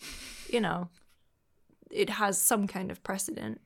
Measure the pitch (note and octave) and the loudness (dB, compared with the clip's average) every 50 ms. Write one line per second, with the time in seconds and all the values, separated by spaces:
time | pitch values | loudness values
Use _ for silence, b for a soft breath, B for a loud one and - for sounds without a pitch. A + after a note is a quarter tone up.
0 | B B B B B B B B B B A#3+ A#3 G#3 E3 E3 F3 F3+ E3+ - _ | B B B B B B B B B B 2 2 2 2 0 0 -2 -6 -10 _
1 | _ _ _ _ _ _ _ _ _ _ _ _ _ _ _ _ - - - - | _ _ _ _ _ _ _ _ _ _ _ _ _ _ _ _ -14 -4 0 0
2 | G3+ - G3+ G#3+ G#3+ G3 F#3 - - - A3+ G#3 G3+ G3 - F#3+ F#3 F3+ F3 - | 0 2 2 2 2 2 4 4 4 4 6 4 4 2 0 -4 -4 -6 -6 -6
3 | - - G3 F#3+ - - - - - - A3 - _ | -6 -4 -4 -2 -4 -4 -6 -6 -6 -6 -8 -8 _